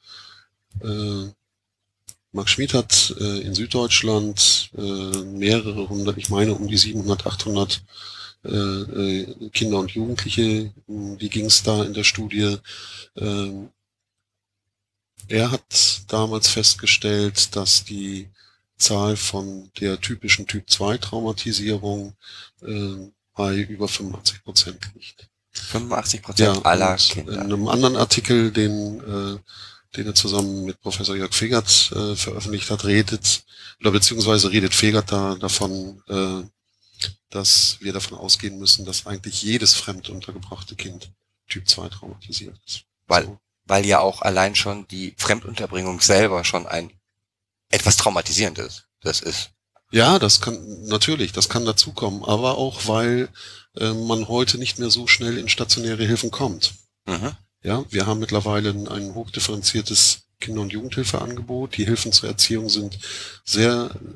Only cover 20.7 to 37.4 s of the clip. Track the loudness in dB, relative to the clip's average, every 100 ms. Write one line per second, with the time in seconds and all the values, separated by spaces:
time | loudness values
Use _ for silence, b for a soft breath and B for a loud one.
20.7 | 0 0 -4 -6 -6 -6 -6 -6 -6 -4
21.7 | -4 -4 -6 -8 -16 B B B B -10
22.7 | -8 -8 -10 -16 _ _ -4 -2 0 -4
23.7 | -4 -4 -4 -6 -4 -4 -4 -2 0 0
24.7 | -2 -14 -16 -20 -20 -20 _ _ -14 -6
25.7 | -6 -2 -2 -2 -4 -2 4 4 4 4
26.7 | 4 4 4 2 2 -6 -6 -4 -2 0
27.7 | 2 2 2 2 2 4 4 4 2 2
28.7 | 0 -4 -6 -8 -6 -6 -8 -14 B B
29.7 | B B -8 -2 0 2 0 0 -2 -6
30.7 | -8 -8 -4 -4 -4 -2 -2 2 2 6
31.7 | 6 6 0 -2 -2 -4 -6 -6 -4 -2
32.7 | 0 4 6 4 2 0 0 -2 B B
33.7 | B 2 6 6 4 4 4 4 4 4
34.7 | 4 4 4 2 0 -2 -4 -2 -2 -2
35.7 | -6 -8 -12 -6 -4 -2 -4 -10 _ _
36.7 | _ _ B B -8 _ -2